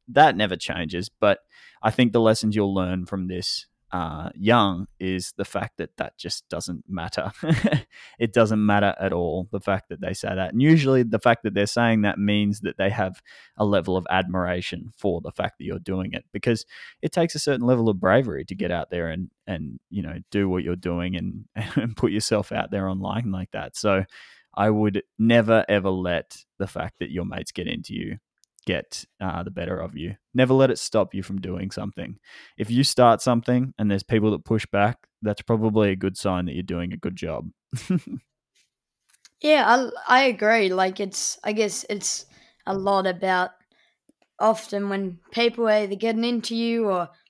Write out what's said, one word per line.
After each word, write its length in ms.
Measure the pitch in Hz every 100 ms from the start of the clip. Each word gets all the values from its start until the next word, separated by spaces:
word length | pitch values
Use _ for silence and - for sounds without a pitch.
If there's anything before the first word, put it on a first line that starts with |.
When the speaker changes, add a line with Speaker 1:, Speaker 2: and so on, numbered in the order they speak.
| -
Speaker 1:
that 280 | 127 147 98
never 180 | 107
changes. 540 | 90 - - 80 85 101
But 320 | - 104 98 _ _ - _
I 80 | 110
think 220 | - 120
the 80 | 117
lessons 340 | 110 110 107
you'll 180 | 107 101
learn 340 | 98 92 92 90
from 200 | 98 90
this, 400 | 90 - - - _ -
uh, 380 | 92 82 78 - -
young 500 | 101 120 101 90 98 -
is 340 | 92 92 92 -
the 80 |
fact 340 | 98 95 117 -
that 180 | 85 -
that 200 | - -
just 320 | 87 - -
doesn't 360 | 85 90 87 -
matter. 440 | 92 85 - 92 -
<laughs> 0 | 156 151 - 143 - - - -
It 140 | 113
doesn't 300 | 120 110 107
matter 300 | 104 101 101 -
at 140 | 95
all, 340 | 87 87 85 92
the 100 | 101
fact 280 | 98 95 -
that 120 | 82
they 120 | 92
say 160 | 95 104
that. 240 | 95 92
And 80 | 113
usually 420 | 143 160 135 131
the 160 | 120 110
fact 240 | 120 113
that 120 | 110
they're 120 | 95 101
saying 360 | - 117 113
that 160 | 104 -
means 420 | 101 104 104 107
that 160 | 95 -
they 140 | 95
have 320 | 104 95 92 _ - - -
a 80 |
level 320 | 104 101 87 92
of 100 | 87
admiration 840 | 92 92 92 90 90 - 87 107
for 280 | - 104 85
the 100 | 82
fact 240 | - - -
that 80 |
you're 140 | 90 95
doing 340 | 90 92 95
it, 120 | - -
because 340 | 104 123 113 - - - -
it 120 | 160
takes 220 | - 170
a 40 | 151
certain 280 | - 127 120
level 220 | 127 113
of 100 | 98
bravery 460 | 95 113 123 71
to 100 | -
get 160 | - 87
out 200 | 87 -
there 180 | 87 82
and, 220 | 80 92 _ -
and, 340 | 87 76 57 _
you 140 | 101
know, 160 | 82 85 -
do 200 | 101 98
what 120 | 90
you're 140 | 85 90
doing 400 | 90 87 90 90
and, 300 | 95 101 - -
<laughs> 200 | 107 -
and 200 | 113 107
put 160 | 113
yourself 400 | 98 - 107 101
out 180 | 110 -
there 180 | 101 95
online 440 | 95 95 110 120
like 180 | 92 90
that. 220 | - -
So 300 | - 107 95 95 - - - _
I 140 | - 104
would 340 | 107 107 98 - -
never, 460 | 113 117 107 113 -
ever 240 | 104 95
let 540 | 95 90 87 - - _ -
the 80 | 98
fact 320 | - 92 -
that 100 | -
your 140 | 90
mates 280 | 87 - -
get 140 | - 87
into 280 | - -
you 240 | - 107 107 _ _ _ _ -
get, 400 | 85 - - - -
uh, 200 | 95 85
the 80 | 87
better 280 | 87 85 90
of 180 | 85 73
you. 200 | 82 98 _
Never 180 | 123 127
let 180 | 135 135
it 80 | -
stop 360 | - 110 95
you 80 | 98
from 180 | 95 98
doing 300 | 92 92 95
something. 480 | - 127 - - 101 _ - - -
If 120 | 107
you 140 | 120
start 380 | 131 - 123 110
something 500 | - 120 113 123 131 -
and 120 | 107
there's 120 | 98
people 300 | - 110 107
that 120 | 92
push 220 | - 113 -
back, 320 | 101 104 123 _ -
that's 180 | 107 104
probably 500 | - 113 110 107 104
a 60 | 95
good 220 | 95 95
sign 260 | 101 90
that 80 | 90
you're 100 | 78
doing 300 | 92 87 87
a 60 | 92
good 180 | - 92
job. 320 | 85 65 -
<laughs> 40 | - _ 127 - 180 - 131 _ _ _ _ _ _ _ _ _ _ _ _
Speaker 2:
Yeah, 500 | 302 302 208 247 247 - -
I, 140 | 254
I 20 |
agree. 440 | 269 214 214 226 196
Like, 320 | 185 190 190
it's, 380 | 196 - - -
I 100 | -
guess 320 | 214 214 - -
it's 380 | 202 - - - _ _ _ -
a 80 |
lot 320 | 196 196 196 190
about 440 | 175 185 185 180 - _ _ _ _ _ _ _ -
often 500 | 220 220 - 202 202
when 300 | 196 196 175 _
people 360 | 226 233 233 226
are 160 | 214
either 120 | 202
getting 300 | 196 226 220
into 300 | 233 240 226
you 360 | 226 233 233 214
or, 180 | 185 170 _